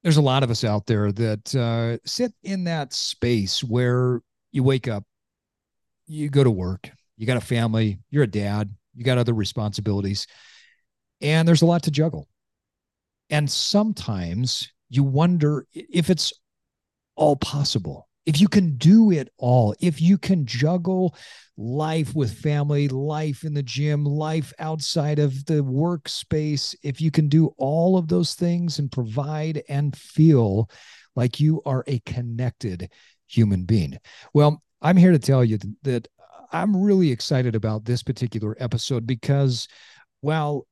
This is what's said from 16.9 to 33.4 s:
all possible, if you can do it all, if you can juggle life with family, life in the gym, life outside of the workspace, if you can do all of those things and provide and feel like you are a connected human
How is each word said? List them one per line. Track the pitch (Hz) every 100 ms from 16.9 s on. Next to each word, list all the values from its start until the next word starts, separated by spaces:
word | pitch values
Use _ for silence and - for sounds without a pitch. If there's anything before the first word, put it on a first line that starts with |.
| _ _
all | - 151 139
possible, | - 143 139 107 82 69 _ _
if | - 147
you | 196
can | 202 175 127
do | 156 214 220
it | 165 127 _
all, | 123 127 107 -
if | 175 147
you | 165 190
can | - 185 120
juggle | 117 147 180 175 185 180 - - - _ -
life | 110 135 156 160 147
with | 143 123
family, | - 151 147 143 143 143
life | 131 143 151 156 135
in | 160
the | 147
gym, | 127 117 151 147
life | 143 147 151 160 131 -
outside | 160 156 - 175 147 151
of | 147 131
the | 143 151
workspace, | 139 127 170 170 - - - 160 151 143 - -
if | 147 131
you | 160
can | 151 151
do | 156 160 -
all | 139 156 175 185
of | 160
those | 180 165
things | - 175 175 175 147
and | 139
provide | - 117 120 139 156 156 151 -
and | 139 147
feel | - - - 160 139 110 98 113 - - - _
like | - 120 -
you | 151 160 -
are | 131 135
a | 127
connected | - 127 120 117 123 - 110 90 92 _ _ _ _
human | -